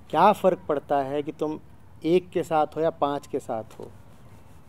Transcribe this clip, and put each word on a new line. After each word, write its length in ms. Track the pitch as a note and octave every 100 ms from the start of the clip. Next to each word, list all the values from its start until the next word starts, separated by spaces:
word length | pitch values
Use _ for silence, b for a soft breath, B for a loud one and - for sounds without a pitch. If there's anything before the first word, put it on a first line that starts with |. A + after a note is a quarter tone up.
| -
क्या 220 | D3+ F#3+
फ़र्क 260 | F#3+ F#3 F3+ -
पड़ता 300 | C#3+ - C#3+
है 240 | C3+ D3
कि 100 | D3
तुम 280 | D3+ D3+ D#3 - - - -
एक 260 | D#3 F3+ F3
के 120 | F3+
साथ 240 | D3+ D#3 D3+
हो 140 | D3+
या 100 | E3
पांच 360 | - C#3+ C#3+ -
के 120 | C#3
साथ 260 | - A2+
हो? 260 | A2 - - - - - - - - -